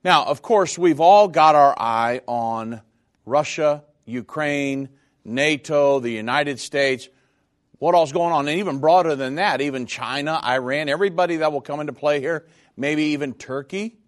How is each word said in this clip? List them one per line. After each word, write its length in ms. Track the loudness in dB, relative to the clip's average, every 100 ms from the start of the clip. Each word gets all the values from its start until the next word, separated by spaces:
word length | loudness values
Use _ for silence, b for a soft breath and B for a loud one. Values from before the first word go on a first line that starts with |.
Now, 200 | 4 2
of 160 | 2 -4
course, 380 | 2 2 2 2
we've 220 | 2 4
all 260 | 6 8 6
got 300 | 6 6 8
our 200 | 6 4
eye 440 | -2 0 0 -2 -6
on 520 | -6 -4 -6 -8 -12 _ _ _ _ -2
Russia, 560 | -2 -2 -2 0 -2 _ _
Ukraine, 840 | -12 -12 -10 -6 -4 -2 -4 -6 -8 _ _ _
nato, 760 | -8 -2 0 -2 -2 2 4 2
the 140 | -2
United 480 | -6 -2 -2 -2 -6
States, 480 | -6 -2 0 -2 -8 _ _ _ _ _ _ _
what 160 | 2 2
all's 160 | 2
going 200 | -2 0
on, 140 | 0 -2
and 140 | -4
even 180 | -4 0
broader 380 | 4 4 4 -2
than 180 | -4
that, 260 | -2 -2 -2
even 260 | -4 -6 -8
China, 540 | -8 -6 -6 -4 -4
Iran, 480 | -2 -2 -2 -4 -4
everybody 500 | -2 -2 0 -2 0
that 140 | -2
will 100 | -2
come 180 | -8 -8
into 120 | -8
play 280 | -4 -2 -2
here, 260 | -2 -6 b b b -8
maybe 260 | -4 -2
even 320 | -2 -2 -6
Turkey. 640 | -10 -10 -10 -8 -8 -8 _